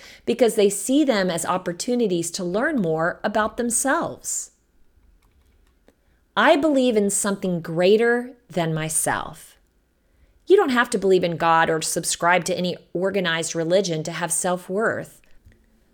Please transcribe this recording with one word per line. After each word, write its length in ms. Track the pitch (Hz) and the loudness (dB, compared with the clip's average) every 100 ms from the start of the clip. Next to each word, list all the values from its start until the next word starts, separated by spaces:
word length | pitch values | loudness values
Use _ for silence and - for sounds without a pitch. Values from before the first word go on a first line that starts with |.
| - - | -18 -10
because 300 | - 233 233 | -4 2 2
they 160 | 220 202 | 4 2
see 340 | 196 - 269 | 0 0 2
them 260 | 285 214 185 | 2 2 0
as 140 | 165 | -2
opportunities 840 | - 185 180 175 - 247 226 175 165 | -2 -4 -4 -6 -4 -2 0 0 -4
to 120 | - | -6
learn 380 | 175 196 294 294 | -4 -2 -2 0
more 400 | 170 160 170 - | 0 0 -2 -2
about 360 | 214 214 214 - | -4 -2 -2 -2
themselves. 920 | 233 226 269 320 - 127 - - - _ _ _ _ _ _ _ _ _ _ _ _ _ _ _ _ _ _ | -4 -2 0 -2 -2 -8 -8 -8 -10 _ _ _ _ _ _ _ _ _ _ _ _ _ _ _ _ _ _
I 220 | - 240 320 | 2 4 4
believe 400 | 311 269 247 214 | 4 2 2 2
in 140 | 202 | 0
something 500 | - 208 196 190 175 | 0 -2 -2 -2 -4
greater 720 | 165 165 185 214 233 240 247 - _ | -4 0 4 4 4 0 -4 -14 _
than 240 | 175 165 | -4 -2
myself. 840 | 156 156 - - 107 - - - _ _ _ _ _ _ _ _ _ - | -2 -4 -2 -2 -2 -6 -12 -20 _ _ _ _ _ _ _ _ _ 2
You 100 | 392 | 4
don't 140 | 339 | 4
have 180 | 240 247 | 2 2
to 100 | 208 | 0
believe 240 | 190 190 | 2 2
in 140 | 175 160 | 2 0
God 320 | 170 165 165 | 2 4 4
or 140 | 160 | 0
subscribe 640 | 160 175 165 - 170 180 | -2 -4 -4 -2 2 2
to 120 | 180 170 | 0 -4
any 180 | 180 - - | -4 -6 -8
organized 600 | 175 190 196 180 165 165 | -4 -2 -2 -2 -2 -4
religion 500 | 165 160 185 185 156 | -4 0 0 0 -4
to 80 | 160 | -6
have 200 | 165 170 | -6 -4
self-worth. 880 | - 185 180 180 190 220 110 - - _ - - _ _ _ _ | -2 -2 -4 -4 -2 -2 -4 -8 -18 _ -20 -20 _ _ _ _